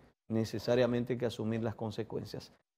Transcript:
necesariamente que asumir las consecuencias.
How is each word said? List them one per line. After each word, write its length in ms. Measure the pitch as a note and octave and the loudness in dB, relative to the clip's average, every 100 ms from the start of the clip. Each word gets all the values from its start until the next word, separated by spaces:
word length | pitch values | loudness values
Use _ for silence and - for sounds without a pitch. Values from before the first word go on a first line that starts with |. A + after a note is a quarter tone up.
| - _ - | -12 _ -2
necesariamente 880 | A2+ A2 A2 - B2 A#2+ A#2+ A#2+ B2 | 0 0 -2 2 4 6 4 0 0
que 80 | |
asumir 380 | B2 - A2 A2+ | -2 -2 -2 0
las 120 | A2+ | -2
consecuencias. 760 | G#2+ A2+ G#2 G#2+ - A2 - - - _ | -2 -4 -4 -4 -6 -6 -10 -12 -20 _